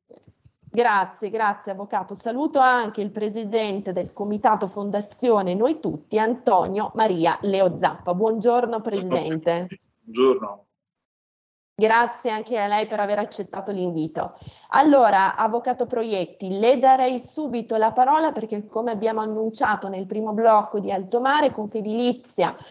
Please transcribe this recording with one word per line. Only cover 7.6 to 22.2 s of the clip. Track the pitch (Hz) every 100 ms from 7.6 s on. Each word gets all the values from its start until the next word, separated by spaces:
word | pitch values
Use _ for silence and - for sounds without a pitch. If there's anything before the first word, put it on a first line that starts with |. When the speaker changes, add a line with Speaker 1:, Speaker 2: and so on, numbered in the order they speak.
| 190 156
Speaker 1:
Zappa. | 170 - 180
Buongiorno | 180 220 220 226 240 233 226
presidente. | 226 202 185 175 156 160 160 170 180 - _ _
Speaker 2:
Buongiorno. | - 113 131 127 107 104 _ _ _ _ _ _ _ _ _ _ _ -
Speaker 1:
Grazie | 214 226 240 240 247
anche | 214 220 233
a | 202
lei | 208 214
per | 214
aver | 202 208
accettato | 208 - 185 196 196
l'invito. | 196 180 160 151 - - - - - -
Allora, | - 302 285 226 196 190
avvocato | - 220 233 247 247 226
Proietti, | 240 226 202 170 - 190 196
le | 233 262
darei | 262 262 254 254
subito | - - 302 233 220 220
la | 220
parola | 226 254 302 320
perché, | 254 214 208 208
come | 220 240
abbiamo | 214 220 220
annunciato | 214 214 220 220 254 208 196
nel | 190
primo | 190 208 220
blocco | 208 226 214 - 208
di | 190
Alto | 196 190 233
Mare, | 262 294 285
Confedilizia, | 226 208 220 208 220 247 247